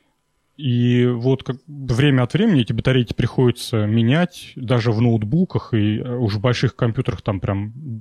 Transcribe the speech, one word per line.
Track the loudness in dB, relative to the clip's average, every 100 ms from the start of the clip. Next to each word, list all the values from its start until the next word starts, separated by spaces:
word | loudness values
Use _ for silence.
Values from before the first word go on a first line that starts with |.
| _ _ _ _ _ -8
И | -2 2 4 4 2
вот | 2 0 0
как | -2 -10 -12
время | -12 -4 2 4 4
от | 2
времени | 0 2 2
эти | 0
батарейки | -2 0 0 0
приходится | -2 -2 2 0 0 -4 -2 0
менять, | 2 2 2 0 -4 -20 -12
даже | -2 0 2
в | 2
ноутбуках, | 2 2 0 0 0 -2 -2
и, | 0 0 -2
э, | -4 -2
уж | -2 0
в |
больших | 0 0 0 0
компьютерах | -2 -2 -4 -4
там | -4 -4
прям | -2 -2 -4 -10 -12 -12